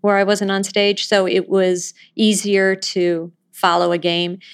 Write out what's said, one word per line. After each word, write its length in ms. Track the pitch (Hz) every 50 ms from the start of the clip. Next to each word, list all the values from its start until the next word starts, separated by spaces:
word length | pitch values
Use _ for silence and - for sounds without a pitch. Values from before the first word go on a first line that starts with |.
where 160 | - 208 202
I 80 | 196 196
wasn't 260 | 196 208 202 208 196
on 140 | 196 196 196
stage, 420 | 196 - 208 202 202 208 202 -
so 200 | - 214 202 190
it 220 | 180 - 190 180 -
was 440 | 196 190 185 185 185 180 180 - - _ - _ _
easier 600 | - 220 214 214 196 - 202 202 196 190 190 190
to 560 | 190 - - - 190 180 175 175 165 165 175 _ _ _ _ _
follow 400 | - - 185 170 170 175 175 175
a 60 | 175
game. 400 | 160 175 170 170 175 175 175 190 - -